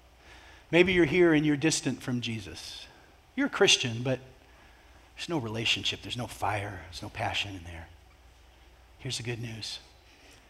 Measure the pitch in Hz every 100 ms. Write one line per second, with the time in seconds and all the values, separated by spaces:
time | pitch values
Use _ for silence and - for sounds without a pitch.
0 | _ _ - - - - - 160 180 180
1 | 160 175 175 156 151 147 156 151 139 127
2 | - 123 117 113 95 - - - - -
3 | - - _ - 277 - 196 - 127 113
4 | 127 127 - - - - - - - -
5 | - - - 170 113 113 113 - 98 104
6 | 101 120 117 - 101 104 101 95 - -
7 | 104 - 107 92 101 95 85 82 82 -
8 | - - - - - - - - - -
9 | 135 120 120 117 117 110 110 - - -
10 | - - - -